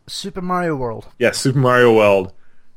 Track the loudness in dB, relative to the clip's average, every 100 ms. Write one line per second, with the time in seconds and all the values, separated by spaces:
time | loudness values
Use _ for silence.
0 | -18 -14 -12 -10 -6 -4 -4 -4 -8 -10
1 | -16 -4 -2 0 -2 0 2 4 4 4
2 | 4 2 -2 -12 -20 -20 -20